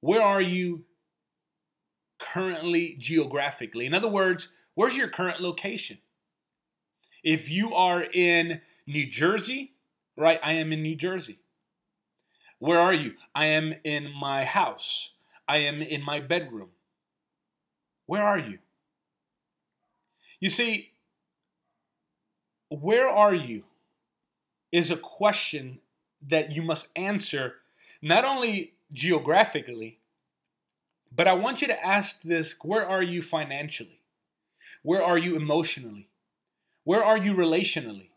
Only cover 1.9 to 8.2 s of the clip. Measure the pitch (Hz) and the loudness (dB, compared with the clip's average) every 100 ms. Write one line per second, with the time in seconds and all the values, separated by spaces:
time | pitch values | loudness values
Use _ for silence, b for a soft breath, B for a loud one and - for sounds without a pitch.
1.9 | _ _ _ - 175 190 170 170 170 170 | _ _ _ -10 -4 -4 -4 0 0 0
2.9 | 139 117 160 135 139 139 - 113 113 127 | -6 -2 0 0 -2 -4 -6 -10 -6 -2
3.9 | 180 220 202 190 175 - b b - 233 | -2 0 2 2 0 -4 b b 0 0
4.9 | 254 233 - 185 165 180 170 196 226 - | 2 -4 -2 -4 -2 -4 -4 -6 -8 -12
5.9 | - _ _ _ _ _ _ _ _ _ | -16 _ _ _ _ _ _ _ _ _
6.9 | _ b b 156 156 147 170 226 175 185 | _ b b -2 0 0 -4 -2 2 2
7.9 | 175 160 180 | 2 -2 2